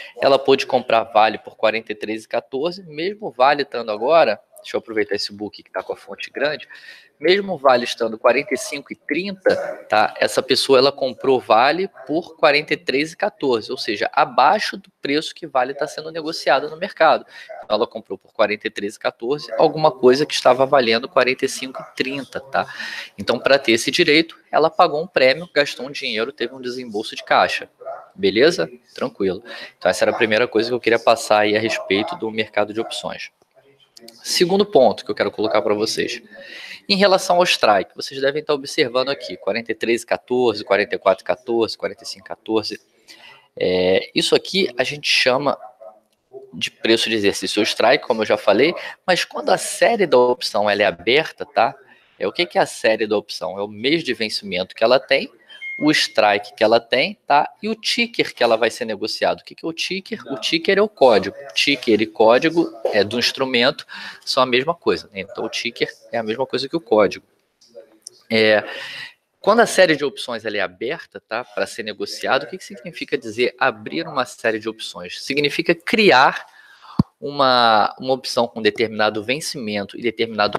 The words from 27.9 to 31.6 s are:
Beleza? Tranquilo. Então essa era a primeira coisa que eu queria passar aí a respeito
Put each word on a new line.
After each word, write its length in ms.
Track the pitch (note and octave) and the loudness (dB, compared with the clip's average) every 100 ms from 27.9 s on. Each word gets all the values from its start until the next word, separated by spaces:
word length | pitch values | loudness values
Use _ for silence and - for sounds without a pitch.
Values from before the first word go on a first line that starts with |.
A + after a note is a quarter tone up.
| - - - | -14 -16 -2
Beleza? 500 | F#2+ G2 C#3+ E3+ E2 - _ | 0 4 4 2 -4 -8 _
Tranquilo. 480 | - B2 - - - - - - - | -8 -8 -4 -4 -4 -10 -16 -18 -4
Então 120 | - | 0
essa 140 | F#2 | 2
era 80 | G#2+ | 2
a 60 | G#2 | 2
primeira 280 | A2 G#2+ A#2+ | 2 2 2
coisa 220 | A2 A#2 | 0 0
que 80 | B2 | -2
eu 40 | |
queria 200 | A2+ A2+ | 0 2
passar 400 | - A2+ - G#2+ | 4 2 4 2
aí 160 | G#2+ | 4
a 40 | |
respeito 580 | G#2 | 2